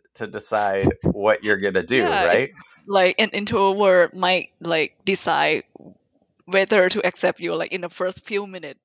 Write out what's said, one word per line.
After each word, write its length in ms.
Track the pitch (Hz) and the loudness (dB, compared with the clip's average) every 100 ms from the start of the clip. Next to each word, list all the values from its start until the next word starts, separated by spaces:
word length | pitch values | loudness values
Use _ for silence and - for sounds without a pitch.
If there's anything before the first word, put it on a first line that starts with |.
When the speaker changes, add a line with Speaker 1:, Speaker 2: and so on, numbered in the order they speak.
| _ - | _ -12
Speaker 1:
to 120 | 107 | -10
decide 640 | 104 - 107 104 98 95 - | -10 -4 -2 0 0 0 -2
Speaker 2:
<laughs> 60 | |
Speaker 1:
what 400 | - 95 101 107 107 | -4 0 2 2 0
you're 120 | 101 | 0
gonna 260 | 98 95 | 0 -2
do, 140 | 87 127 | 0 0
Speaker 2:
Yeah, 260 | - 104 | 2 2
it's 100 | 85 | 2
Speaker 1:
right? 160 | 92 135 - - _ - | 2 0 -6 -20 _ -2
Speaker 2:
like, 280 | 196 185 - | 2 2 2
an 100 | 220 | -2
introvert 840 | - 208 226 196 196 202 180 170 | -2 -4 0 2 2 4 4 4
might, 360 | 185 185 185 - _ | 0 0 0 -4 _
like, 380 | 165 165 147 - - | -4 -2 -2 -4 -4
decide 580 | 190 - 147 151 151 - - - - _ _ _ _ - | -4 -2 0 0 -2 -6 -18 -20 -20 _ _ _ _ -4
whether 440 | 190 190 214 185 | 0 2 4 4
to 160 | 208 180 | 2 -2
accept 340 | - 185 - | -2 -2 -2
you, 160 | 170 160 | -4 -4
like, 160 | 170 | -6
in 100 | 185 | -6
the 80 | 175 | -10
first 360 | - 185 185 - | -6 -6 -6 -8
few 220 | 202 202 | -6 -6
minutes. 320 | 185 156 135 | -10 -16 -18